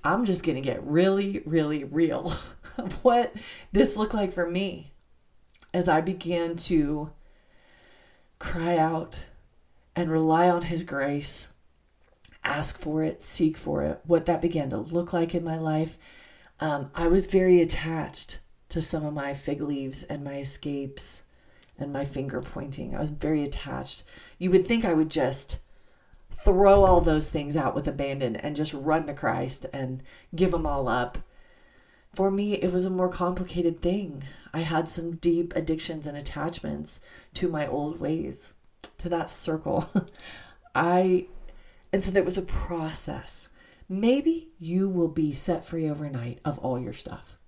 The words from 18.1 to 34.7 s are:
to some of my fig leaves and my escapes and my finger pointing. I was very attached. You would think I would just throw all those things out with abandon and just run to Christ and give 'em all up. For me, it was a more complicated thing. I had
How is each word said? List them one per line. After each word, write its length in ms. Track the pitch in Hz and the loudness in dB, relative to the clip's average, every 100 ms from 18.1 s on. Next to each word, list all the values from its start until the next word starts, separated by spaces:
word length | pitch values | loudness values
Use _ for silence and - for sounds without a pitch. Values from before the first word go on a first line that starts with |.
| - - - - - _ | -6 -6 -6 -8 -20 _
to 100 | 170 | 0
some 240 | 156 160 | 0 0
of 100 | 151 | -4
my 200 | 147 139 | -4 -6
fig 260 | 139 - 143 | -6 -6 -4
leaves 420 | 147 139 135 135 | -4 -4 -6 -10
and 200 | - 147 | -10 -8
my 140 | 143 139 | -8 -6
escapes 840 | 139 - 147 143 139 139 - - - _ _ - - - | -6 -6 -4 -6 -6 -2 -2 -2 -8 _ _ -20 -20 -12
and 140 | - | -8
my 120 | - | -6
finger 360 | 277 - 135 - | -6 -6 -6 -6
pointing. 540 | 139 - 143 135 120 | -8 -10 -10 -8 -6
I 60 | - | -4
was 100 | 151 | -4
very 320 | 151 156 156 | -2 0 0
attached. 640 | 143 - 156 131 - - - - - - | 0 -4 -6 -8 -6 -6 -8 -20 -20 -4
You 120 | 180 | 4
would 160 | 185 185 | 4 4
think 180 | 233 | 2
I 100 | 214 | 4
would 160 | 160 156 | 4 4
just 480 | - 147 131 - - - - - _ _ - - | 2 2 2 0 -2 -8 -20 -20 _ _ -20 -14
throw 540 | - - 185 196 202 | 2 4 8 10 10
all 160 | 190 175 | 10 8
those 300 | 165 151 151 | 6 2 2
things 260 | 156 143 151 | -4 -2 0
out 180 | 139 | 0
with 140 | - 143 | -2 -4
abandon 480 | 139 139 139 127 110 | -4 -4 -2 -4 -4
and 200 | 147 147 | -6 -2
just 180 | 151 | -2
run 320 | 143 139 156 151 | -2 0 0 0
to 80 | |
Christ 520 | 139 139 - 131 - - | -4 -2 -2 -2 -4 -4
and 300 | 139 127 131 - - - | -8 -6 -8 -12 -20 -12
give 200 | 165 185 | 0 2
'em 120 | 170 156 | 2 0
all 220 | 143 123 | 0 0
up. 300 | 123 123 - - - - - _ _ _ _ _ | 0 0 -6 -10 -16 -20 -20 _ _ _ _ _
For 180 | - 196 | 0 0
me, 240 | 196 208 | 2 0
it 180 | 202 185 | 0 0
was 120 | 180 | 0
a 60 | 185 | 0
more 180 | 185 180 | 0 0
complicated 720 | - 180 180 180 170 170 165 | 0 -2 -2 -4 0 0 0
thing. 440 | 170 202 185 139 135 - - | -2 -2 -4 -10 -14 -18 -8
I 80 | 151 | -6
had 280 | 165 | -2